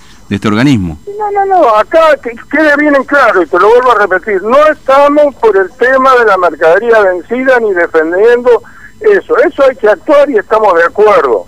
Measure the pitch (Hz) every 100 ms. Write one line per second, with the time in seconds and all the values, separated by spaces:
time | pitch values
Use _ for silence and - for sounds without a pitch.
0 | - - - 101 113 104 139 120 90 78
1 | - 403 415 403 392 370 262 214 214 320
2 | 320 277 240 233 - 277 311 285 302 277
3 | 262 285 240 185 175 - 202 240 254 220
4 | 208 185 - 190 208 269 311 302 - 277
5 | 285 294 294 - 226 196 185 - 240 269
6 | 269 247 220 190 175 147 165 185 233 226
7 | 196 180 156 247 262 247 220 180 170 160
8 | 160 180 226 240 247 226 - - - -
9 | - 403 - 175 311 - 269 262 208 208
10 | - 294 285 220 - 220 214 170 170 -
11 | 214 190 139 107